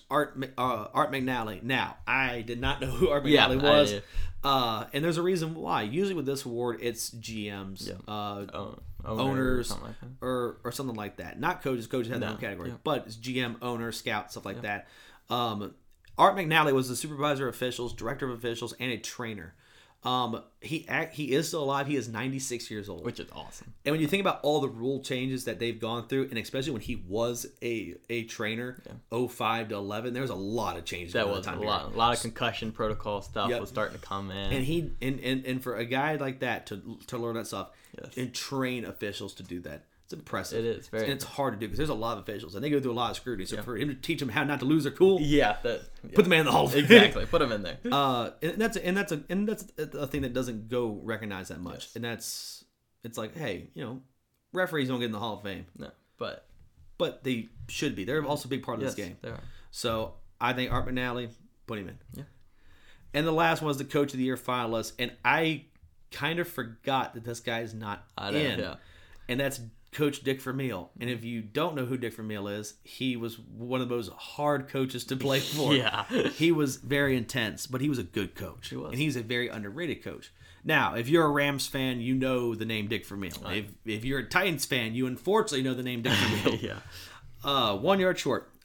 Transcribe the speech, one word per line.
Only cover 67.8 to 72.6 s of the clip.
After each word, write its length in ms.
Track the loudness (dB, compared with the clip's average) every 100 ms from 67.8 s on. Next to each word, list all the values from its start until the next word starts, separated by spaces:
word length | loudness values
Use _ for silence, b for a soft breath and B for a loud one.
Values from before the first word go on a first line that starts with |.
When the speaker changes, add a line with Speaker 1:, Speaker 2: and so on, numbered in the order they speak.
| -8 -8 -10 -8
Speaker 2:
I 120 | -2
know, 60 | 0
Speaker 1:
in. 220 | 2 0
Speaker 2:
yeah. 160 | -4 -8 b b b b -4
Speaker 1:
And 120 | 0
that's 200 | 0 -2 -10 -16 -14
Coach 320 | 0 0 0
Dick 180 | -2 -2
Vermeil. 500 | -4 -4 -2 -4 -8 -8
And 100 | -6
if 140 | -4
you 180 | -4 -6
don't 320 | -4 0 0 0
know 100 | -2
who 120 | -2
Dick 160 | -4 -6
Vermeil 340 | -6 -4 -4
is, 240 | -4